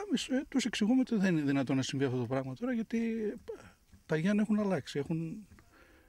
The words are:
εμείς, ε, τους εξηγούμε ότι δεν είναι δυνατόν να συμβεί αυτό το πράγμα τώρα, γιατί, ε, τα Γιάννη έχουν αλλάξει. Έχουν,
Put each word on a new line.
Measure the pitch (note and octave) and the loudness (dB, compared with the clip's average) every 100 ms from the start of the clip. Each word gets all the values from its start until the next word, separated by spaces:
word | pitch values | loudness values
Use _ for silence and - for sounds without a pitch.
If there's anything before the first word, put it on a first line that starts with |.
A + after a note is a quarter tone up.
| G#4 | -2
εμείς, | C4+ - | -2 0
ε, | B3+ D#4+ | -2 0
τους | C4+ A3+ | 0 0
εξηγούμε | - G#3 C4 | 0 2 4
ότι | B3+ A3 | 4 2
δεν | F#3+ D#3+ | 4 2
είναι | C#3+ | 2
δυνατόν | C#3 B2+ C3+ | 2 2 0
να | |
συμβεί | C3 C3+ C#3 | 0 0 0
αυτό | B2+ | 0
το | A#2 | 0
πράγμα | C3+ C3+ C3 | -2 -4 -6
τώρα, | B3 | -4
γιατί, | A#3 A3 A3+ | -2 -2 -2
ε, | A3+ A3+ G#3+ A#3+ - G#4+ - - _ - - | 0 -2 -4 -4 -10 -14 -16 -20 _ -20 -2
τα | D#3+ | 0
Γιάννη | F3+ G#3 | 2 2
έχουν | G#3+ G#3+ | 2 2
αλλάξει. | G3+ E3+ - D3 | 2 0 -2 -6
Έχουν, | C#3+ D#3+ E3 G#3+ G3+ - - - - - | -2 -4 -4 -8 -14 -20 -20 -20 -20 -20